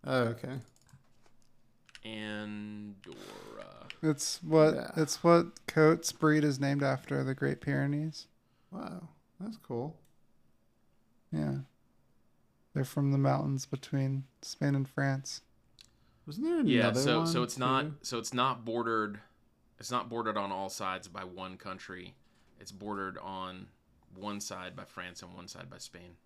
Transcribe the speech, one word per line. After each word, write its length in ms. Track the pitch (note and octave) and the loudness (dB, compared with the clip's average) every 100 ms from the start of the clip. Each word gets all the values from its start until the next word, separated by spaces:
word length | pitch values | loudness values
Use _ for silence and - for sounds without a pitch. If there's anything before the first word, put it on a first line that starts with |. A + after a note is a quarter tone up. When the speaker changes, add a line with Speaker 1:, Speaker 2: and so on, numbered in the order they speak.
Speaker 1:
Oh, 200 | - C3 | 2 2
okay. 360 | A#2 A2+ - C3 - _ _ - _ - - - - - - _ _ - | 2 0 -6 -8 -10 _ _ -20 _ -20 -20 -20 -20 -20 -20 _ _ -16
Speaker 2:
Andorra. 1800 | A2+ A2 G#2+ G#2+ G#2+ G#2 G#2 G#2 G#2 G2 G2 A#1+ G1+ G1+ - G#1+ G1+ G1+ - - | -10 -6 -6 -6 -6 -8 -10 -10 -12 -14 -16 -16 -14 -16 -16 -16 -16 -16 -18 -2
Speaker 3:
It's 400 | D#3 C#3+ - - | 2 2 -2 -6
what, 320 | D#3+ D#3+ D#3 | 4 8 8
Speaker 1:
Yeah. 160 | - - - | 6 -2 -2
Speaker 3:
it's 260 | D3+ - | 0 4
what 420 | E3+ E3+ E3+ - - | 8 8 6 -4 -2
Coates 460 | - D#3 E3 - | 6 8 6 0
breed 320 | - D#3 D3+ | 2 4 6
is 160 | D3 C3 | 4 2
named 220 | C#3 C#3+ | 0 2
after, 420 | C#3 C3+ - C#3 | 2 0 -2 -2
the 100 | C3+ | -2
Great 260 | C3+ C#3 D3 | 0 0 -2
Pyrenees. 680 | - C#3 C#3 D3 D#3 D3+ - _ _ _ _ | -2 0 2 0 -2 -6 -16 _ _ _ _
Speaker 1:
Wow, 380 | F#3+ - F3+ E3 - _ _ | -10 -10 -10 -14 -20 _ _
that's 160 | G3+ A3 | -12 -12
cool. 400 | - A#2+ C#3 D#3+ - _ _ _ _ _ _ _ _ _ _ _ _ | -8 -6 -6 -10 -20 _ _ _ _ _ _ _ _ _ _ _ _
Speaker 3:
Yeah. 280 | D#3 D3 C#3 C3+ _ _ _ _ _ _ _ _ _ _ | -2 -2 -2 -6 _ _ _ _ _ _ _ _ _ _
They're 100 | C#3+ | -4
from 280 | C3+ - C#3 | -2 0 2
the 60 | C#3 | 4
mountains 480 | C#3 C3+ C#3+ C3+ - | 4 2 0 -2 -4
between 580 | C3+ - C3+ C3+ C3+ C3+ _ | -8 -4 -2 0 -2 -6 _
Spain 320 | - - C#3+ | -14 -2 0
and 140 | C#3 C3+ | 2 0
France. 540 | - C#3 C3+ C#3 - _ _ _ _ - _ _ _ - | 0 0 0 -4 -12 _ _ _ _ -20 _ _ _ -12
Speaker 1:
Wasn't 180 | D#3+ | -4
there 160 | D#4 E4+ | 0 4
Speaker 2:
Yeah, 180 | A#3 A#2+ G#2 | 6 6 6
Speaker 1:
another 140 | A2+ | 4
Speaker 2:
so, 180 | C3 A#2+ | 4 4
Speaker 1:
one 80 | E3 | 4
Speaker 2:
so 140 | E3 | 2
it's 140 | A#2+ - | 0 0
not, 240 | B2+ C3 | 2 2
Speaker 1:
too? 120 | D3+ C#3+ | 0 -6
Speaker 2:
so 160 | - A#2+ | -6 -6
it's 160 | G#2+ | -4
not 300 | B2+ C3 A#2+ | 0 2 0
bordered, 560 | A2+ A#2 A#2 A2+ G#2+ G#2 - _ _ _ _ _ | -2 -2 2 2 0 -4 -16 _ _ _ _ _
it's 120 | - | -4
not 180 | B2 G2 | -4 -2
bordered 280 | A#2 A2 G#2 | -2 0 0
on 140 | G2 | -2
all 160 | F#2+ F#2+ | -2 -4
sides 400 | - G2 F#2 G2 | -4 -4 -4 -8
by 160 | F2+ | -12
one 320 | F#2 F2+ F#2 F#2 | -12 -10 -10 -10
country. 580 | G2+ F#2 - F2+ F#2 - _ _ _ - | -10 -10 -10 -12 -14 -18 _ _ _ -20
It's 120 | G2 | -20
bordered 440 | G2 G#2 G2+ F#2+ F#2 | -12 -6 -4 -4 -6
on 500 | F#2+ F#2+ F#2 F#2 G2 _ _ _ _ | -8 -8 -8 -10 -16 _ _ _ _
one 260 | F#2 G2+ G2+ | -10 -6 -6
side 340 | G#2 F#2 F2+ F2+ | -6 -8 -10 -12
by 80 | |
France 380 | F#2+ - F2+ F2 | -14 -10 -10 -12
and 120 | F2+ | -16
one 140 | F2+ F2+ | -16 -14
side 220 | F2+ F2 | -14 -16
by 80 | - | -14
Spain. 380 | - F2 F2+ E2+ | -16 -16 -20 -20